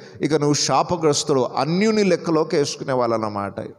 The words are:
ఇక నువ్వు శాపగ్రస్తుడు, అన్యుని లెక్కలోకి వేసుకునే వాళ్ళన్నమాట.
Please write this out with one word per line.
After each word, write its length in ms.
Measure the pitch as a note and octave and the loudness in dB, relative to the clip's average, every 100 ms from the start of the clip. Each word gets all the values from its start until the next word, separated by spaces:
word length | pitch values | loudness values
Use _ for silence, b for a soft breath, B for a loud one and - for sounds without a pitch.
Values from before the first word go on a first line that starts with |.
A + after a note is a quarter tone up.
| B B | B B
ఇక 120 | D3 | -2
నువ్వు 200 | D3+ D3 | 0 2
శాపగ్రస్తుడు, 880 | C#3+ - C3+ D3+ F3 D#3+ C#3+ - C3+ | 0 2 0 0 0 0 0 2 0
అన్యుని 640 | B2 - C#3 E3+ G#3+ G#3+ | 0 0 0 2 2 2
లెక్కలోకి 520 | G3 E3 - D#3 D#3 E3+ | 2 2 2 0 2 0
వేసుకునే 380 | D3 - - | 0 -4 -4
వాళ్ళన్నమాట. 600 | B2+ A#2 A2+ A2 G#2 G2+ G2 A2 | -2 0 0 -2 -4 -6 -8 -12